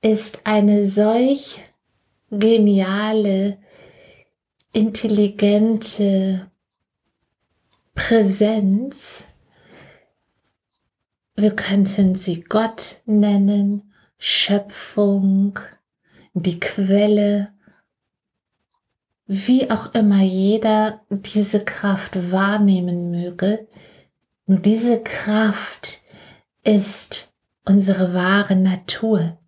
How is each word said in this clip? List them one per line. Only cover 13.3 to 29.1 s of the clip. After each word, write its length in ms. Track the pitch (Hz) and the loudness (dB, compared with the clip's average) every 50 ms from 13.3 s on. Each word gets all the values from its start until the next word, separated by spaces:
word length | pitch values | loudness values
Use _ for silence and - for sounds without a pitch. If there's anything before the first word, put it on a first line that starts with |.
| 202 202 196 196 208 208 202 202 202 202 202 _ _ _ _ _ _ _ | 2 2 2 2 2 0 0 -2 -2 -4 -8 _ _ _ _ _ _ _
Schöpfung, 1400 | - - - - - - 202 202 202 202 - - - - - 214 208 202 196 196 190 196 190 196 196 202 196 - - - - _ _ _ _ _ _ _ _ _ - _ _ | -4 -2 0 0 0 0 0 -2 -2 -4 -14 -14 -14 -6 -2 0 2 2 2 2 2 2 2 2 2 0 -2 -6 -16 -16 -20 _ _ _ _ _ _ _ _ _ -20 _ _
die 240 | 180 - 185 170 170 | -4 -4 -4 -4 -4
Quelle, 920 | - - - - 196 190 196 202 208 208 208 208 208 208 202 202 202 - _ _ _ _ _ _ _ _ _ _ _ _ _ _ _ _ _ _ _ _ _ _ _ _ _ _ _ _ _ _ _ _ _ _ _ | -8 -8 -4 -4 -2 0 2 2 4 4 2 2 2 0 0 -2 -4 -6 _ _ _ _ _ _ _ _ _ _ _ _ _ _ _ _ _ _ _ _ _ _ _ _ _ _ _ _ _ _ _ _ _ _ _
wie 440 | - 196 196 196 - 254 262 262 254 | -6 -6 -4 0 2 2 2 2 0
auch 240 | 220 208 - - - | -2 -4 -4 -4 -2
immer 280 | 233 220 208 202 196 | 2 2 4 4 4
jeder 800 | 190 190 185 190 190 196 214 220 220 220 214 214 214 214 214 - _ _ | 2 2 0 0 0 2 0 2 2 2 2 2 0 0 -4 -8 _ _
diese 560 | 202 196 - - - 208 208 202 - 202 208 | -10 -8 -8 -4 -2 -2 -2 0 -2 -2 -4
Kraft 680 | - - - - 202 196 190 - - - 190 175 175 | -4 -10 -4 -2 -2 -2 -2 -4 -6 -8 -6 -6 -2
wahrnehmen 800 | 185 190 196 196 208 214 208 202 190 180 180 180 175 175 175 175 | 0 0 0 0 2 2 4 4 4 2 0 -2 -4 -4 -4 -6
möge. 580 | 175 175 175 180 175 175 185 196 214 220 214 _ _ - - - _ _ _ _ _ _ _ _ _ _ _ | -6 -6 -6 -8 -6 -4 -2 -2 -2 -2 -6 _ _ -20 -20 -20 _ _ _ _ _ _ _ _ _ _ _
Nur 120 | - 190 190 | 0 0 4
diese 440 | 170 202 220 226 233 240 233 226 | 4 2 2 2 2 0 0 0
Kraft 1000 | 226 - - - - 208 214 214 220 208 202 - - - - - - - - - _ _ - - - - - _ _ _ _ _ _ | -2 -8 -10 -8 -4 -2 0 0 0 0 -2 -4 -8 -10 -12 -10 -10 -10 -10 -10 _ _ -20 -20 -20 -20 -20 _ _ _ _ _ _
ist 680 | 202 214 202 196 - - - - - - - - _ _ _ _ _ _ _ _ | 2 2 2 2 -2 -6 -8 -10 -10 -12 -12 -12 _ _ _ _ _ _ _ _
unsere 480 | - 196 202 196 190 190 180 185 175 | 2 2 4 4 2 0 0 0 -2
wahre 440 | 175 185 180 185 196 202 202 - 196 | 0 -2 0 2 2 0 2 2 2
Natur. 840 | 185 185 190 185 180 - - - - - 220 | 2 2 2 0 -2 -6 -8 -6 -4 -2 0